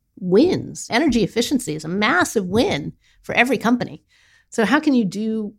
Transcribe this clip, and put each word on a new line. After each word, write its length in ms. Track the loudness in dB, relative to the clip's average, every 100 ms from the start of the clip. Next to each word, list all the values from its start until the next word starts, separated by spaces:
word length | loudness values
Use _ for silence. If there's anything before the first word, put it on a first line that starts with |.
| _ -10
wins. 640 | 2 4 4 2 -6 -12 -4
Energy 340 | 0 2 2
efficiency 500 | 0 -2 -2 -2 -4
is 100 | -8
a 40 | -6
massive 580 | -2 0 2 0 -2 0
win 460 | 0 2 -2 -6 -12 _ _
for 120 | -2
every 240 | 0 2 2
company. 460 | 0 0 -2 -10 _ _ _ _ _
So 140 | -2
how 160 | 2 2
can 140 | 4
you 100 | 2
do 500 | 0 -4 -4 -6 -8